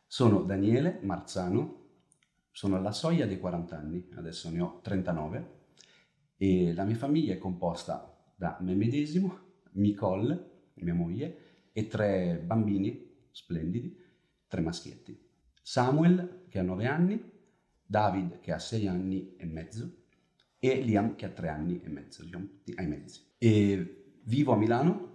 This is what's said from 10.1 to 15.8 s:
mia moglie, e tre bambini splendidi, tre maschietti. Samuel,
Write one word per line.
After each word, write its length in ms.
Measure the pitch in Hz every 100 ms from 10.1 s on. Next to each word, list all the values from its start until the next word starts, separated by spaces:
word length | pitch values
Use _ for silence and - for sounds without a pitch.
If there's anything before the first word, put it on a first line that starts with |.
| 95 120 175 - - _ -
mia 180 | 87
moglie, 420 | 85 85 101 160 - - _ _
e 160 | - 107
tre 540 | 110 104 95 90 82
bambini 640 | 85 113 104 95 101 - - _ _
splendidi, 640 | - - 85 80 110 175 - - _ _ _ _
tre 140 | -
maschietti. 520 | 82 - - - - - _ _ _ _
Samuel, 840 | - -